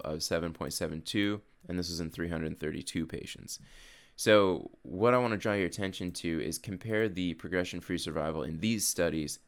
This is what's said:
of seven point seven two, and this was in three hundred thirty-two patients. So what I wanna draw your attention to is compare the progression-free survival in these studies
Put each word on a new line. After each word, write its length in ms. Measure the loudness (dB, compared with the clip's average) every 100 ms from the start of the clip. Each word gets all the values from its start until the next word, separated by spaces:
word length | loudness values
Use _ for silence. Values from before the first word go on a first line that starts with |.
of 200 | -4 -4
seven 320 | 0 0 0
point 200 | -4 -6
seven 280 | -4 -4 -4
two, 400 | -4 0 0 -2 -8 _ -6
and 120 | -4
this 100 | -2
was 100 | -4
in 120 | -4
three 180 | -4 -4
hundred 300 | -2 -4 -4
thirty-two 480 | -4 -4 -4 -4 -2
patients. 500 | -4 -10 -12 -12 -14 -14 -20 -20 -20 -20 0
So 540 | 8 8 8 4 -2 -14
what 320 | -10 2 6 6
I 20 |
wanna 200 | 4 2
draw 160 | 2
your 120 | 2 2
attention 460 | 0 -4 -4 -6
to 280 | -4 -2 -2
is 200 | -2 -4
compare 500 | -6 -8 -2 0 0
the 240 | 0 -2
progression-free 640 | -4 -2 -2 -2 -4 -4 -2
survival 460 | -2 -2 -2 -2
in 160 | -4 -2
these 260 | 0 2 0
studies 540 | 2 2 2 -2 -6